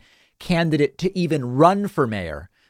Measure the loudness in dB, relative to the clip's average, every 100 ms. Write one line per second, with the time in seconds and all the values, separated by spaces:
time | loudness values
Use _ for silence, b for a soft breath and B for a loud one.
0 | b b b -12 -2 0 2 2 0 -2
1 | -4 -2 -2 -2 -2 4 4 4 -2 -2
2 | -2 -2 -6 -10 -14 _ _